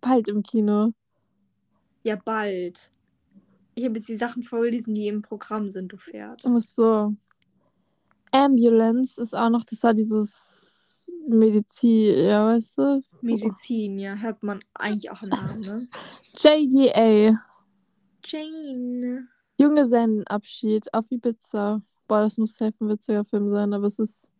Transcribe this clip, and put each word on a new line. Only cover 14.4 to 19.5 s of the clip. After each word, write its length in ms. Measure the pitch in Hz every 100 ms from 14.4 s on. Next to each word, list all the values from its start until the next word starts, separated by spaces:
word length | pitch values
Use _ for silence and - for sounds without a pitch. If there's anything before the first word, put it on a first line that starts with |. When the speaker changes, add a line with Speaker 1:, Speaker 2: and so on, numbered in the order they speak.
Speaker 2:
man 160 | 208 202 -
eigentlich 380 | - 208 214 208
auch 100 | -
im 80 | 202
Namen, 320 | 190 196 220
ne? 260 | 196 208 247 - -
Speaker 1:
<laughs> 220 | - _ -
J 300 | 302 302 285
D 180 | 262 262
A. 460 | - 226 214 214 220 - _ _ _ _ _ _ _ -
Speaker 2:
Jane. 1000 | 311 311 320 294 254 247 247 247 247 247 _ _